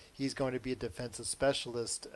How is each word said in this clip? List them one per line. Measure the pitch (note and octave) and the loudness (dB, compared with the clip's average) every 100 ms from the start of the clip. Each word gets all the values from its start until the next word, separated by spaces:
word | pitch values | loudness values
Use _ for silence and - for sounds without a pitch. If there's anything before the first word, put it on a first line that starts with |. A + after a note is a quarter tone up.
| - | -16
he's | - C3+ | -2 -2
going | B2+ C3 | 2 0
to | B2+ | 0
be | B2+ | -2
a | B2+ | -2
defensive | A#2 - B2 A2+ | -2 -4 -6 -4
specialist | A2+ - C3+ C3+ A#2+ A#2 A2 - - | -4 4 4 4 0 -2 -2 -4 -6